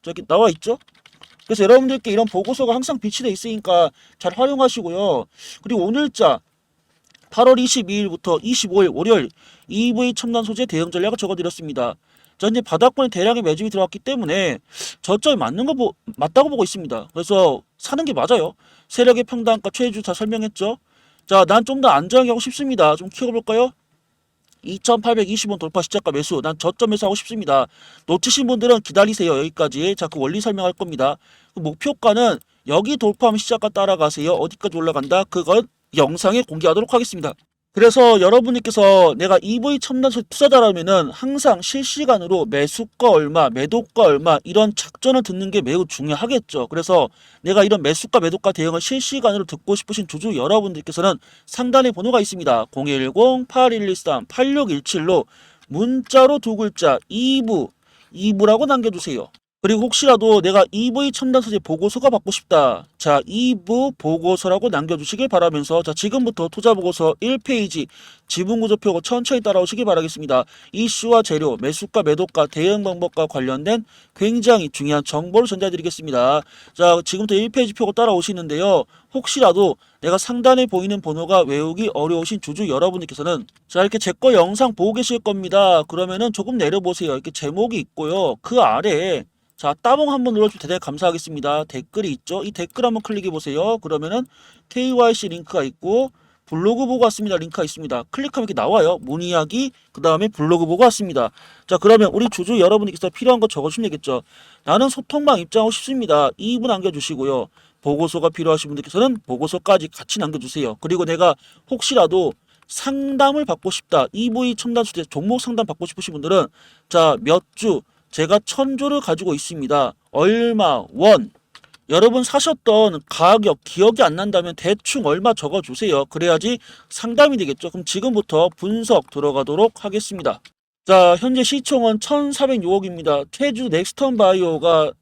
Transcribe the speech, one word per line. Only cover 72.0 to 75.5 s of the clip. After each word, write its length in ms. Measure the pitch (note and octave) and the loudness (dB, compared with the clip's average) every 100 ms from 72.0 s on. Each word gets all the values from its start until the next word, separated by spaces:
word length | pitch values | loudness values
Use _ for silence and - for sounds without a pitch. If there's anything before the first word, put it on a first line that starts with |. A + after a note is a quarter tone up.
매도가, 440 | D#3+ D3+ F#3 - D3 | 0 0 0 0 -2
대응 360 | D3+ E3+ G#3 | 0 0 0
방법과 440 | G3 F3 F3 - D#3 | -2 -4 -6 -4 -4
관련된 580 | C#3+ C3 C3 D#3 A3+ A3 _ _ | -4 -4 -4 -2 -4 -4 _ _
굉장히 540 | _ G3+ A#3+ A3 A#3 D#3 | _ -2 0 4 4 2
중요한 340 | - C#3+ D3 C#3+ | -6 -2 -2 -2
정보를 420 | D3 E3+ G3+ | -8 0 0
전달드리겠습니다. 920 | A#3+ | 0